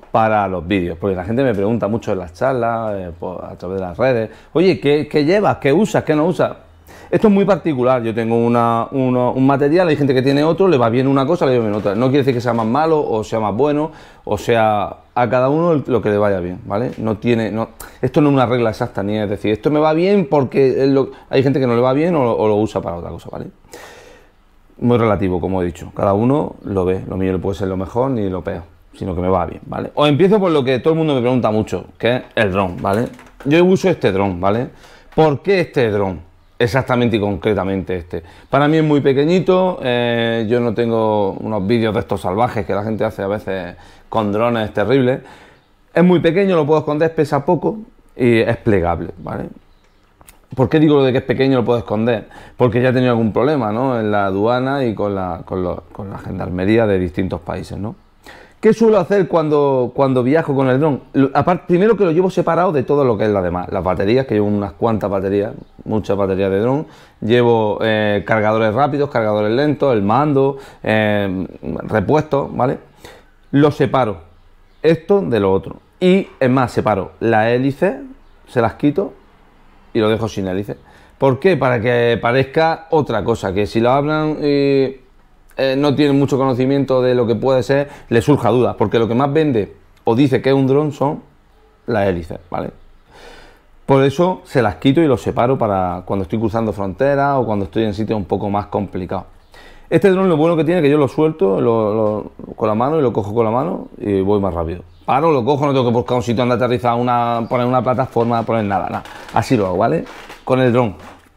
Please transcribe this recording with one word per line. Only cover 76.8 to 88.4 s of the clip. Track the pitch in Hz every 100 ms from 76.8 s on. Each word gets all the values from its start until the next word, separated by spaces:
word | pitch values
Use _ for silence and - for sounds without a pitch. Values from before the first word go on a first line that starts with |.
| 107 101 87 -
la | 113 110 113
hélice, | 123 135 135 180 269 - - - - -
se | 127
las | 110 -
quito | 147 147 190 - - _ _ _ - - -
y | 117
lo | 107
dejo | 110 110
sin | - 95
hélice. | 92 101 - - - - -
¿Por | 135 127
qué? | 190 156
Para | 131 123
que | 120 120 120 113
parezca | 117 127 135 160 160 160 -
otra | 160 123 113
cosa, | 92 113 98 92
que | 104
si | 117
lo | 117
hablan | 135 147 156 156 151
y, | 147 143 139 139 131 135 - _ _ _ _ -
eh, | 135 135
no | 147
tienen | 131 147 139
mucho | 139 135
conocimiento | 135 123 131 139 131 131
de | 127
lo | 123 113
que | 110
puede | 127 131
ser, | 120 139 143 - -
les | 117
surja | 120 143